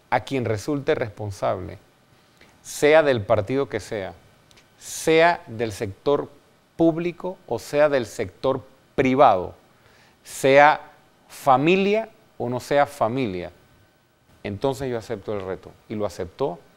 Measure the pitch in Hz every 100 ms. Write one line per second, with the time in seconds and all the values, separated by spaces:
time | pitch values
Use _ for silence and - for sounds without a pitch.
0 | - 123 - 135 113 107 - 143 135 151
1 | 113 - 104 95 123 98 90 95 _ _
2 | _ _ _ _ _ _ - - 147 156
3 | 147 123 95 107 98 131 139 110 - 110
4 | 92 90 _ _ _ _ _ _ - -
5 | - 160 170 170 - 113 117 101 104 -
6 | - 143 143 - _ _ _ - 165 160
7 | 175 170 180 190 - 117 - 147 151 139
8 | 110 - 101 - 131 131 - _ _ -
9 | 131 131 135 95 90 - _ _ _ _
10 | _ _ - - 135 139 147 - - _
11 | _ _ _ - 143 127 156 190 196 214
12 | 220 _ _ - 120 123 - 143 143 -
13 | 110 127 117 92 85 - _ _ _ _
14 | _ _ _ _ 104 101 135 127 135 117
15 | 104 107 98 104 92 90 85 - - 110
16 | 104 - 90 - 139 170 _